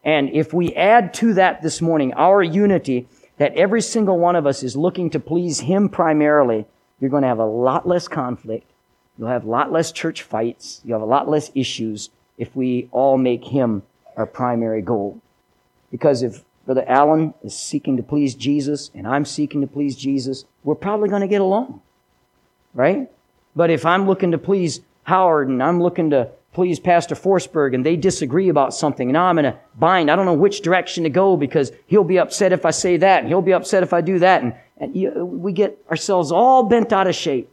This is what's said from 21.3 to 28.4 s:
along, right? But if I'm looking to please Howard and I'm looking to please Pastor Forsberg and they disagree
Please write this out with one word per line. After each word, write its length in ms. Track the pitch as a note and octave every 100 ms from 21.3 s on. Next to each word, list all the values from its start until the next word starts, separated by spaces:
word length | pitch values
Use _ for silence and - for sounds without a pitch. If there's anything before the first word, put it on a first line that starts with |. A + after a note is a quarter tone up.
| G3+
along, 400 | F#3+ G3+ C4 - _ _ _ _ _ _ _ _ _
right? 360 | - C#3 G3+ C4 _ _ _ _
But 160 | - E3+
if 140 | D#3
I'm 220 | D#3+ F#3 G3
looking 240 | F#3+ F3+
to 60 | E3
please 420 | - G3 E3+ B2+ _ _
Howard 440 | - F#3 F#3 D#3 C3+
and 140 | B2+
I'm 180 | C#3 F3
looking 300 | F3 F3 D#3+
to 180 | C#3 A#2 - _
please 280 | - F3+ D3+
Pastor 340 | F3+ E3+ -
Forsberg 600 | C#3+ F#3 F#3+ - D#3+ C#3
and 120 | B2+ C3+
they 100 | E3+
disagree 520 | F#3+ - C#3+ D3+